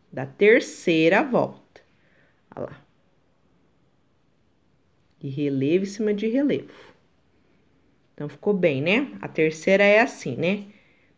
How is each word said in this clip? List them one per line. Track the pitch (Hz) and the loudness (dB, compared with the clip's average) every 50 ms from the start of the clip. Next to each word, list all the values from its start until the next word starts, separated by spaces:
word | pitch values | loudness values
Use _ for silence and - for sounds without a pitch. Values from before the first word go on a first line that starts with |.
| _ _ | _ _
da | - 156 139 | -12 -10 -10
terceira | 135 - - 202 208 233 269 - - - - - 185 165 160 160 165 185 220 302 | -8 -4 2 4 6 6 4 2 -2 -10 -8 -2 0 2 4 4 4 4 2 0
volta. | 262 233 170 127 131 - - _ _ _ - _ _ _ _ _ _ _ _ _ _ _ _ _ _ - | 0 0 0 -2 -2 -4 -12 _ _ _ -20 _ _ _ _ _ _ _ _ _ _ _ _ _ _ -14
Olha | - - - | -12 -12 -12
lá. | - - _ _ _ _ _ _ _ _ _ _ _ _ _ _ _ _ _ _ _ _ _ _ _ _ _ _ _ _ _ _ _ _ _ _ _ _ _ _ _ _ _ _ _ _ _ _ _ _ | -14 -16 _ _ _ _ _ _ _ _ _ _ _ _ _ _ _ _ _ _ _ _ _ _ _ _ _ _ _ _ _ _ _ _ _ _ _ _ _ _ _ _ _ _ _ _ _ _ _ _
E | - 143 | -12 -10
relevo | 135 147 147 143 139 131 135 143 165 190 196 | -6 -4 -4 -2 -2 -2 0 0 0 0 0
em | 196 | -2
cima | - - 214 208 208 | -6 -4 -2 -2 -2
de | 202 220 220 | -2 -2 -2
relevo. | 226 269 294 269 165 123 - - - - - - - _ _ _ _ _ _ _ _ _ _ _ _ _ _ _ _ _ _ _ _ _ _ _ _ | 0 0 0 0 -2 -2 -6 -8 -20 -20 -20 -20 -20 _ _ _ _ _ _ _ _ _ _ _ _ _ _ _ _ _ _ _ _ _ _ _ _
Então, | - 147 147 | -12 -12 -12
ficou | - - - 202 208 | -10 -6 -2 -2 0
bem, | 185 175 170 139 131 | 2 2 0 0 0
né? | 147 170 202 247 294 - - - | 0 0 0 0 0 -4 -8 -12
A | - - | -14 -10
terceira | - - 156 156 156 - - 185 190 196 202 | -2 0 0 0 0 -2 0 2 2 4 6
é | 202 208 214 | 6 6 4
assim, | 240 269 - - - 156 123 | 4 2 -2 -8 -10 -8 -6
né? | - 156 175 202 208 202 - - _ _ _ _ _ _ _ _ | -4 -2 -2 -2 -4 -6 -12 -20 _ _ _ _ _ _ _ _